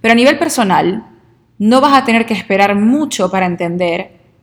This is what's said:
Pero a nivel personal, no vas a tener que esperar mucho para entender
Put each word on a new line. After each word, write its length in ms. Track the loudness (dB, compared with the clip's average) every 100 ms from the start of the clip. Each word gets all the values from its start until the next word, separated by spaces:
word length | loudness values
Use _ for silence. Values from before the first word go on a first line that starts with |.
Pero 100 | 2
a 40 | 2
nivel 220 | 2 2
personal, 680 | -2 -2 0 0 0 -4 -10 _ _ _ _ _
no 200 | 2 2
vas 140 | 4
a 100 | 2
tener 220 | 2 -2 0
que 80 |
esperar 420 | -6 -2 0 2 2
mucho 560 | 0 0 -2 -2 -2
para 140 | -2 -2
entender 760 | -4 -4 -2 -2 -4 -8 _ _ _